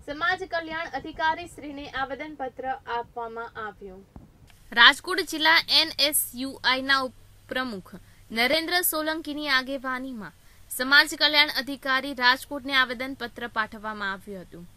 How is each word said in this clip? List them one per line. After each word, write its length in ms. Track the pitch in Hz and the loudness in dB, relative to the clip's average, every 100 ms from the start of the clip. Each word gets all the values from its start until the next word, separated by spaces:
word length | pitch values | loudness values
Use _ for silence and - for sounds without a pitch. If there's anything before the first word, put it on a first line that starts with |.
| - | -10
સમાજ 360 | 294 339 370 | -2 0 0
કલ્યાણ 440 | 370 330 320 320 330 | -2 -4 -4 -6 -6
અધિકારી 520 | 269 302 302 320 320 339 | -6 -8 -2 0 0 -6
શ્રીને 420 | - 285 285 285 | -12 -12 -12 -10
આવેદનપત્ર 760 | 262 269 262 302 302 262 - 254 262 - | -6 -4 -6 -10 -8 -8 -6 -8 -8 -4
આપવામાં 640 | 240 233 240 233 226 208 - 214 | -6 -6 -8 -8 -8 -10 -10 -12
આવ્યું. 400 | 196 196 185 196 - - - - - - | -12 -16 -16 -18 -20 -20 -20 -20 -20 -6
રાજકોટ 480 | 233 240 285 - 370 | 8 8 8 -2 -2
જિલ્લા 440 | 339 320 311 330 - | -2 2 6 6 6
એન 200 | 285 320 294 | 2 2 0
એસ 160 | 285 302 - | 0 0 -2
યુ 260 | 240 269 - | -6 -8 -4
આઈ 180 | 233 262 | 0 0
ના 260 | 269 269 262 - - - - | 2 2 2 -8 -20 -20 -8
પ્રમુખ 460 | 254 262 208 - 190 - - - | -4 -4 -8 -12 -18 -20 -20 -8
નરેન્દ્ર 480 | 226 247 311 330 359 | 0 2 2 2 0
સોલંકીની 680 | 349 311 311 311 302 294 294 | 2 0 -2 -4 -6 -6 0
આગેવાનીમાં 840 | 262 262 277 262 254 262 240 175 - - - - - | 0 0 -6 -4 -6 -8 -10 -12 -16 -20 -20 -12 -6
સમાજ 380 | 254 285 311 | 4 4 4
કલ્યાણ 340 | 320 302 302 294 240 | 2 4 6 4 2
અધિકારી 560 | 254 277 277 262 277 | -4 -6 0 0 0
રાજકોટને 600 | 262 247 262 - 285 254 | 2 4 4 0 -8 0
આવેદનપત્ર 760 | 277 254 240 262 277 233 - 233 | 2 2 0 -8 -6 -8 -8 -6
પાઠવવામાં 640 | 226 214 226 214 214 196 | -4 -4 -4 -8 -6 -6
આવ્યું 300 | 190 190 196 | -6 -10 -14
હતું. 260 | 160 160 175 | -14 -16 -18